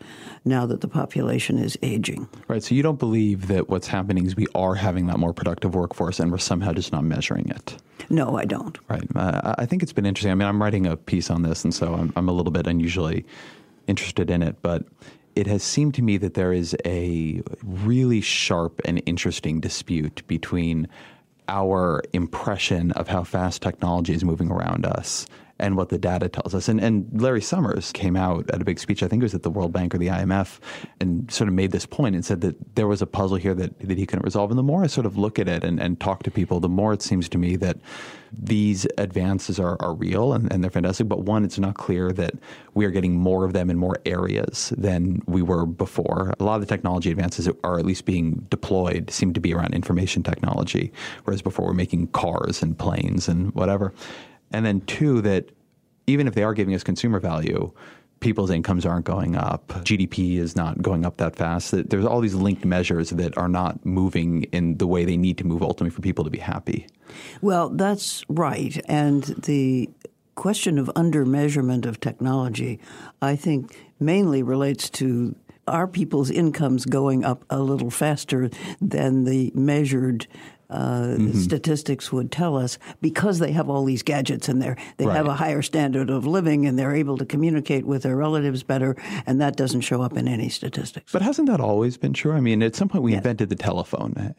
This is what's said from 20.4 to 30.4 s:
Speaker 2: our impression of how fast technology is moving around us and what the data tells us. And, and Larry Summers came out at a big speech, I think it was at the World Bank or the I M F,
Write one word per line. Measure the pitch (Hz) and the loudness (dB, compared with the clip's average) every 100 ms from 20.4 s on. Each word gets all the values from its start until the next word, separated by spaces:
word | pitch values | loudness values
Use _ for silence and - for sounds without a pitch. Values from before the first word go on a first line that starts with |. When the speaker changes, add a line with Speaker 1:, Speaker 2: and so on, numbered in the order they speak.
| - 90 82 82 78 - - - _ _ - | -2 -2 0 0 -2 -8 -20 -20 _ _ -6
Speaker 2:
our | 98 98 95 90 78 - | -2 2 2 2 0 -2
impression | 92 87 - - 98 - 90 85 | -2 -2 -4 -4 -2 0 2 2
of | - 85 | 0 -2
how | 98 | -2
fast | 90 95 90 85 | -2 -2 -2 0
technology | 95 87 87 87 87 | -4 -2 0 0 2
is | 82 | 2
moving | 87 80 82 | 2 2 0
around | 87 50 - | 0 -2 -2
us | - - - - - - - _ | -2 -2 -4 -8 -8 -18 -20 _
and | 101 | 0
what | 95 90 | 0 0
the | 95 | 0
data | 90 90 87 | 0 0 -2
tells | - - | -4 -4
us. | 92 87 | -2 2
And, | 110 | 2
and | 117 110 90 107 | 4 2 0 0
Larry | 127 123 | 2 2
Summers | 98 180 123 95 - | 0 0 0 0 -4
came | - 92 | -2 0
out | 90 92 85 - | 2 2 0 -2
at | 85 | -2
a | |
big | 90 87 | -2 -4
speech, | - 98 | -2 -2
I | 92 | 0
think | 110 | 2
it | |
was | 123 | 0
at | 90 | 0
the | 87 | -2
World | 82 87 | -2 -2
Bank | 90 90 | 0 -2
or | 90 | 0
the | 90 | 0
I | 92 | 0
M | 92 | 2
F, | 95 | 2